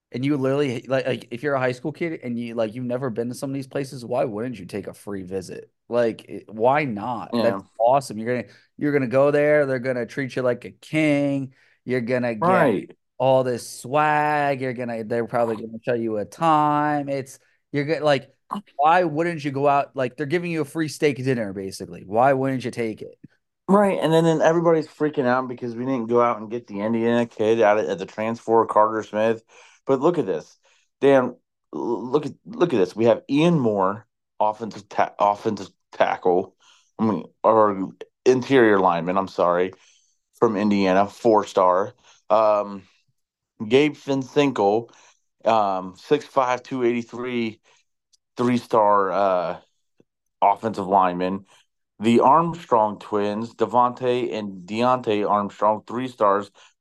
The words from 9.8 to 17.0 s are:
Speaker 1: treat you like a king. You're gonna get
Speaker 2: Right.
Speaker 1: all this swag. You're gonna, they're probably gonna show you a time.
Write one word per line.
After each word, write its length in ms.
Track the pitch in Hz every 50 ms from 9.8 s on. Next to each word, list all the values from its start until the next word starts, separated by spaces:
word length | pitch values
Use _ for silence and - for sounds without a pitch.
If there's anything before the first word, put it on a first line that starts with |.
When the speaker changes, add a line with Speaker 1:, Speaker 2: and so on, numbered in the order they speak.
| 120 135 127 123 120
Speaker 1:
treat 300 | 113 - 143 139 127 -
you 80 | 135 127
like 220 | 123 123 - -
a 60 | 101
king. 800 | 113 _ - - - 156 156 151 147 143 143 143 139 139 135 131 - _ _ _ _ _ _
You're 180 | 123 123 127
gonna 340 | 117 110 127 123 123 120 117
get 100 | 107 160
Speaker 2:
Right. 520 | 175 185 180 160 135 104 85 - - - _ _ _ _ -
Speaker 1:
all 260 | 127 131 131 131 127
this 240 | 127 123 113 - -
swag. 920 | - - - 120 131 151 151 151 151 151 151 151 151 147 143 143 143 131
You're 120 | 131 131 123
gonna, 300 | 117 123 120 117 113 113
they're 220 | 107 117 117 117
probably 300 | 107 - 120 120 113 113
gonna 240 | 104 113 113 113 113 -
show 120 | - 123
you 220 | 117 117 110 107 104
a 80 | 101
time. 840 | 101 - - 165 165 160 151 151 151 147 147 147 151 147 147